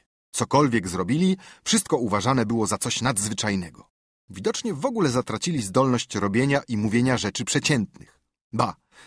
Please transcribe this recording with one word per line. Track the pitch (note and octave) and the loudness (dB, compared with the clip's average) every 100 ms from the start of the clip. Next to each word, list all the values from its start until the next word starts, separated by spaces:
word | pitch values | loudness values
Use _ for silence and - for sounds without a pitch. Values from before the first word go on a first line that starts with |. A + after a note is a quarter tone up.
| _ _ _ | _ _ _
Cokolwiek | - - C3+ D3 A2+ F2+ | -6 2 2 4 2 0
zrobili, | F2+ F2+ D3 F#3 F#3 - - | -4 -2 2 2 0 -6 -10
wszystko | - A3 - C#3+ | -2 0 0 -2
uważane | A2+ G2+ A2 C3+ G#2+ | 0 0 2 2 2
było | A2+ G#2 | 0 0
za | G#2+ | -2
coś | B2 - | -4 -2
nadzwyczajnego. | A#2+ A#2 G#2 G#2 G#2+ G2 E2 - - _ _ _ - | -2 0 -2 -2 -2 -2 -4 -14 -20 _ _ _ -18
Widocznie | F#2+ G#3 - A#3 | -6 -4 -4 -4
w | C#3+ B3+ | -2 -2
ogóle | A3+ D#3 | 2 2
zatracili | A#2+ - A2 F3+ D#3 | 2 -2 -4 -2 -2
zdolność | G2 B2+ C3+ B2 - | 0 2 2 2 -2
robienia | G#2+ G2+ G#2+ C#3 C#3 C3+ | -2 0 2 2 2 0
i | A2 | -2
mówienia | G#2+ A#2 B2+ B2 | 2 2 2 2
rzeczy | G#2 - | -2 -4
przeciętnych. | - C#3+ - C#3 G2 - - _ _ _ _ | -2 0 2 0 -2 -8 -20 _ _ _ _
Ba, | A2+ A#2 - _ - | -2 -2 -4 _ -20